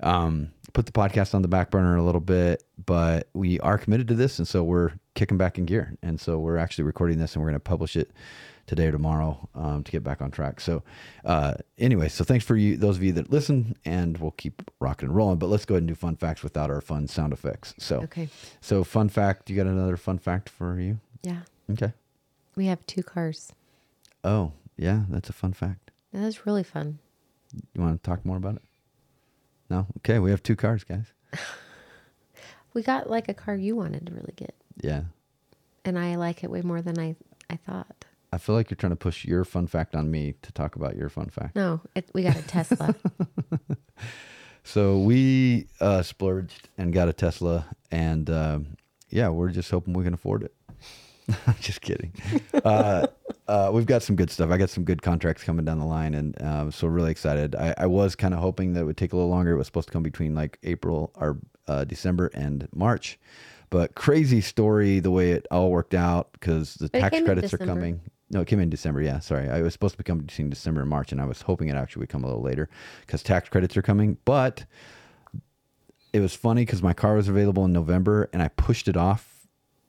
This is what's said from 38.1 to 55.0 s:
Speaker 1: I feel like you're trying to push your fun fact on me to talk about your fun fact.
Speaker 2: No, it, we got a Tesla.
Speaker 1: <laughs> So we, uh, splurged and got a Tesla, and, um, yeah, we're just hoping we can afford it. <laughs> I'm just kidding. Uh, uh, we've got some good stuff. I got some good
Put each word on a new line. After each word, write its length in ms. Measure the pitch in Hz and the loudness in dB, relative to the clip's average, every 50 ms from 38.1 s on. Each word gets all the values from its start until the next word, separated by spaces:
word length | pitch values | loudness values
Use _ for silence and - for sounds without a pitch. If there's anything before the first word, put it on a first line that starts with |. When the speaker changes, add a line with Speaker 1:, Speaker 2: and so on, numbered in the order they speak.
| _ _ _ _ - | _ _ _ _ -8
Speaker 1:
I 60 | 90 | -6
feel 180 | - - 107 | -2 0 2
like 120 | 113 113 - | 2 0 0
you're 60 | 95 | -4
trying 140 | - - 92 | -2 -2 -2
to 60 | 85 | -2
push 280 | - - 90 82 - - | -2 -2 -4 -4 -4 -2
your 200 | - 87 87 92 | 0 0 0 0
fun 240 | - - 90 87 85 | 0 -2 -2 -2 -2
fact 260 | - 82 80 - - | -2 -2 -4 -2 -2
on 160 | 78 78 78 | -2 -2 -2
me 240 | 78 78 73 73 69 - - | -2 -2 -2 -4 -6 -10 -14
to 80 | - | -14
talk 240 | - - 73 73 - | -8 -6 -6 -6 -6
about 220 | - 78 67 - | -6 -6 -6 -6
your 120 | - 71 76 | -6 -8 -8
fun 200 | - - 78 76 | -6 -8 -8 -8
fact. 260 | - - - 78 - | -8 -8 -8 -6 -4
Speaker 2:
No, 260 | 208 196 175 165 160 - - - | -2 -2 -2 -2 -4 -6 -8 -8
it, 160 | 190 180 - - | -10 -8 -6 -4
we 100 | 190 185 | -2 2
got 120 | 180 - | 2 2
a 60 | 165 151 | 0 -2
Tesla. 520 | - - 180 165 - 247 - 156 160 220 - | -4 -4 -2 -2 0 0 0 0 0 -2 0
Speaker 1:
<laughs> 760 | - 185 - - 190 - _ - - - - 147 - - 151 - _ _ _ - - - - - - - - - - - - _ _ | -2 -4 -4 -4 -6 -6 _ -6 -6 -6 -6 -6 -6 -6 -8 -8 _ _ _ -16 -16 -16 -16 -16 -20 -20 -20 -20 -20 -20 -20 _ _
So 320 | - - 104 101 98 98 98 | -4 0 2 4 4 4 4
we, 680 | 98 107 120 131 135 131 131 131 131 127 120 120 - - - - | 4 6 6 6 6 6 6 6 6 4 4 2 0 -4 -4 -2
uh, 220 | - 101 98 95 87 | 2 2 2 2 0
splurged 640 | - - - 95 95 92 95 92 82 - - - - _ - | -2 -4 -2 0 0 0 0 -2 -6 -10 -16 -20 -16 _ -4
and 140 | 92 87 85 | -2 0 2
got 160 | 90 87 85 | 4 4 2
a 40 | 80 | 2
Tesla, 540 | - - 85 80 - 87 85 85 85 73 - - - _ _ | 2 0 -2 0 0 -2 0 0 0 -2 -6 -12 -18 _ _
and, 400 | 85 82 82 80 80 80 78 78 | -2 0 0 0 0 0 0 0
um, 480 | 80 80 78 78 76 76 73 76 - - _ _ _ _ _ _ | 0 0 0 0 -2 -4 -6 -8 -12 -18 _ _ _ _ _ _
yeah, 180 | - 104 120 92 | -2 0 0 0
we're 220 | 80 82 87 92 | 0 0 0 0
just 200 | 87 90 87 - | -2 -2 -4 -2
hoping 220 | - 90 87 - 87 | -2 -2 -2 -2 -2
we 120 | 92 90 | -2 0
can 100 | 87 87 | -2 -2
afford 280 | 85 - 98 101 107 104 | -4 -2 -2 -2 -2 -4
it. 120 | - - _ _ - - - - - - - - - - _ _ - | -6 -12 _ _ -20 -20 -20 -20 -20 -20 -20 -20 -20 -20 _ _ -8
<laughs> 180 | 107 - - | -8 -2 0
I'm 80 | - 110 - | 0 0 0
just 220 | - - 95 - - | -2 -8 -10 -8 -6
kidding. 300 | - - - - 85 87 - - 98 - 294 - - - 294 - | -6 -6 -6 -6 -10 -12 -12 -6 -2 -2 -2 -2 -2 0 2 4
Uh, 420 | 110 107 107 107 104 98 87 - - - _ - - - - _ | 4 4 4 4 4 4 2 2 0 -2 _ -14 -14 -14 -10 _
uh, 240 | - 104 101 98 98 104 | 0 2 2 4 4 4
we've 100 | 117 117 | 2 2
got 160 | 110 131 117 - | 4 2 2 2
some 140 | - 104 | 2 2
good 140 | 90 90 80 | 2 2 0
stuff. 200 | - - 87 80 | 0 0 0 2
I 60 | 90 | 4
got 140 | 92 95 90 | 2 2 2
some 140 | - - 87 | 0 -2 -2
good 180 | 85 90 80 | -2 -2 0